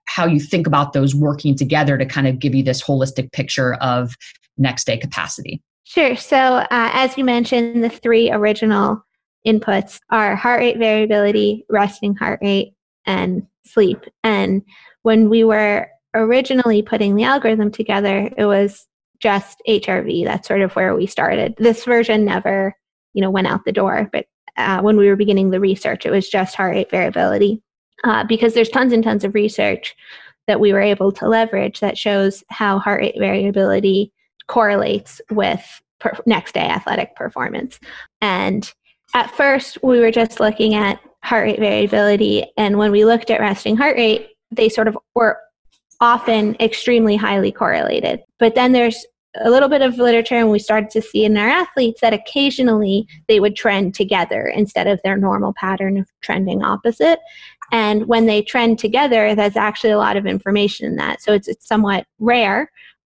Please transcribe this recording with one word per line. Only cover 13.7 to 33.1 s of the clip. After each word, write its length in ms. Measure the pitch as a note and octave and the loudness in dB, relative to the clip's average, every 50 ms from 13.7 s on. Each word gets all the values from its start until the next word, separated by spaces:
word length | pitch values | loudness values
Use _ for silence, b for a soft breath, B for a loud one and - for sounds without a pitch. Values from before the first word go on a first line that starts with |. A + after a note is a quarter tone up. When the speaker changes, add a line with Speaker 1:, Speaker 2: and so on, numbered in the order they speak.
| - A#3 G#3 F3+ - - - - - _ - | 0 2 2 2 2 -2 -8 -16 -14 _ -2
Speaker 2:
And 400 | A3+ G#3+ G3 G3 F#3+ F#3+ G3 b b b b b b b b - | -2 0 0 0 0 -2 -2 b b b b b b b b 0
when 260 | A3+ A3 A3 A3+ G#3 | 2 4 4 6 6
we 160 | A3 A#3 A3+ | 4 4 4
were 420 | A3 G#3+ G#3+ G#3+ G#3 G3+ G3 - - _ _ _ _ - | 4 4 2 2 0 0 -2 -4 -6 _ _ _ _ -4
originally 680 | A3 A3+ A3 A#3+ C4 C4 - C4+ B3+ B3 A#3+ A3 G#3 | -2 0 2 2 0 0 2 0 0 2 2 2 2
putting 340 | G#3+ - - A3 G#3+ G3+ G3+ | 0 0 -2 -2 0 0 0
the 100 | G#3 A3+ | 0 2
algorithm 460 | B3+ C4+ C#4+ C4+ A3+ A3 A3 G#3 G#3 | 0 0 0 0 0 0 0 0 -2
together, 600 | G#3+ - A3 G#3+ G#3 G3 G3+ G3+ G3 G3 G3 G#3+ - - | -2 -4 -4 -2 -2 -2 0 0 -2 -2 -2 -4 -2 -2
it 80 | G#3+ | 0
was 400 | G#3 G3+ G3 G3+ G3+ G3+ - - _ _ _ _ _ _ _ | 2 2 2 0 0 -2 -8 -16 _ _ _ _ _ _ _
just 400 | - A3 G3+ G3 F#3+ - - - - | -2 0 0 -2 -4 -6 -14 -10 -2
H 240 | - A3 G3 - - | -2 -2 0 0 -2
R 120 | F3+ F#3 F3+ | -4 -4 -2
V. 220 | - - E3+ E3+ | -4 -4 -2 -2
That's 240 | - - F3+ - - | -2 -4 -6 -4 -4
sort 140 | G3 G3 G3 | -2 -2 -2
of 120 | F#3 - | -2 -2
where 200 | F#3+ F#3 F#3+ F#3+ | -2 -2 0 0
we 120 | - F3+ | -2 -2
started. 480 | F#3+ - - - - - - - - A3+ - | -4 -4 -2 -2 0 0 0 -2 -4 -4 0
This 260 | A3 A#3+ A3 A3+ - | 2 2 2 2 -2
version 400 | B3 A#3+ A#3 A#3 A3+ A3 G#3+ G#3+ | 0 0 0 2 2 2 2 2
never, 500 | G3+ F#3 F#3+ G3+ G3+ G3 G3 F#3+ G3 - _ _ _ _ _ _ _ - | 0 0 -2 -2 -2 -2 -2 -2 -4 -6 _ _ _ _ _ _ _ -4
you 80 | G3 | -2
know, 100 | F#3+ F#3+ | -2 0
went 160 | F#3+ F#3+ F#3 | 0 0 0
out 200 | - - F#3+ - | -2 -2 -2 -4
the 60 | - F#3+ | -4 -2
door, 360 | G#3 F#3+ F#3+ - - G#3+ - | -2 0 0 0 -2 -4 -4
but, 140 | - C#2+ - - _ _ _ - - | -4 -6 -8 -8 _ _ _ -12 -6
uh, 240 | - - G3+ F#3+ F#3 | -4 -2 -2 0 0
when 160 | F#3 G#3 G#3+ | 2 2 4
we 120 | G#3 G3+ G3+ | 6 6 4
were 80 | G3 | 4
beginning 340 | G3 G#3 G3+ G3+ G3 F#3+ F#3+ | 4 2 2 2 2 2 2
the 100 | F#3 F#3 | 0 0
research, 460 | G3+ G3 F#3+ - - - - - - | 0 0 -2 -2 -2 -4 -6 -4 -4
it 40 | - | -2
was 200 | - G3 F#3+ - | -2 -2 -2 -2
just 240 | - G3+ F#3 F#3 - | -2 -2 -4 -4 -4
heart 200 | - F#3+ F#3 - | -4 -4 -2 -2
rate 160 | - F#3 - | -2 -4 -2
variability, 720 | - F3 F3 E3 - E3+ F3 F#3+ - G3+ G3+ G3+ A3 A3 - _ _ _ _ _ _ _ - | -2 -2 -2 -2 0 0 0 0 2 2 2 0 0 -2 -8 _ _ _ _ _ _ _ -2
uh, 220 | A#3+ A3 A3 G#3+ | 0 0 0 0
because 300 | G#3+ A3+ A3+ A#3+ A#3 A3+ | 0 0 0 2 2 2
there's 160 | A#3 A3+ A3+ | 2 0 2
tons 240 | - C4 C4 B3+ A#3+ | 2 0 2 2 2
and 100 | A3+ A3+ | 2 2
tons 200 | A3+ A3 G#3 G3+ | 2 0 -2 -2
of 100 | G3 G3+ | -2 0
research 600 | G#3+ G#3 G#3+ - - - - - - - - - B B B B B B B B B _ | 0 0 0 0 -2 -2 -2 -2 -4 -6 -12 -16 B B B B B B B B B _
that 120 | - G#3 - | -2 0 2
we 140 | G#3+ G#3 G3 | 4 4 4
were 80 | G3+ | 4
able 320 | G3+ G#3 G3+ G3+ F#3+ G3 G3 | 2 2 0 2 0 0 -2
to 160 | - - - | -2 -2 0
leverage 520 | A3+ A3+ A3+ A3 G#3 G3 G3 G#3 - - | 2 2 2 0 -2 -2 -4 -4 -4 -4
that 180 | - G3 - - | -6 -6 -4 -4
shows 440 | - G#3+ G3+ G3 G3 G3 G3 - - _ | -4 -2 0 0 0 0 -2 -4 -10 _
how 300 | - - A3 G3+ G3 G3 | -8 -4 -2 0 0 0
heart 240 | F#3+ G#3 G3+ - - | 0 -2 -2 0 -2
rate 140 | - | -2